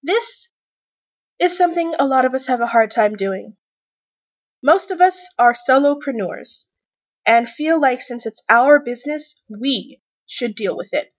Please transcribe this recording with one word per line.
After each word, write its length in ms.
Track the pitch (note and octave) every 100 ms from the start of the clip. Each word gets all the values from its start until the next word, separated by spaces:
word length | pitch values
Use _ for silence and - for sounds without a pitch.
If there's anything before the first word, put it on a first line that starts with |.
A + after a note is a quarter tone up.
This 440 | C#4 G#4+ A#4 - - _ _ _ _ _ _ _ _ _
is 160 | F4 F4+
something 380 | F4 E4+ E4 E4+
a 80 | C#4
lot 200 | C4 B3+
of 80 |
us 120 | C4 C4
have 140 | B3
a 60 | A#3
hard 240 | A#3 A3
time 260 | A3 G#3 G#3+
doing. 400 | G3 F#3+ G#3+ - _ _ _ _ _ _ _ _ _ _
Most 280 | C4 F#4 -
of 100 | F4
us 280 | F#4 F#4 - -
are 160 | A#3+
solopreneurs 1080 | A#3 - C4 C#4+ C#4+ C#4+ A#3 F3+ E3 - - _ _ _ _ _ _ -
and 220 | A#3 A#3
feel 320 | - D4+ E4
like 220 | C#4 B3
since 240 | - A#3+ A3+
it's 160 | - _
our 280 | A#3 C4 D4
business, 560 | C#4+ A#3+ C#4+ D4+ D4 - _
we 540 | G#3 C4 A#3+ - - _ _ _
should 280 | - A#3+
deal 220 | G3+ G3+ G#3+
with 160 | -
it. 200 | - -